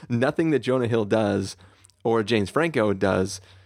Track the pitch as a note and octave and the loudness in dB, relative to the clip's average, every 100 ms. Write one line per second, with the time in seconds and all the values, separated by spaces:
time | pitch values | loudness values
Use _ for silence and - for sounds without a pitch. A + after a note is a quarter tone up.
0 | - A#2+ C3 D3+ E3 C#3 A2 C3 A#2 A#2 | -6 0 0 0 0 0 0 0 0 0
1 | G2+ A2 G#2 G2+ F#2+ - - _ - _ | 0 0 2 0 -4 -10 -20 _ -20 _
2 | A#2+ A2+ G#2 A2+ G2 C#3 E3+ C#3+ G#2+ G2 | 0 0 2 0 0 -2 0 0 0 0
3 | G2 F#2+ F#2+ - - - | 0 0 -2 -6 -16 -20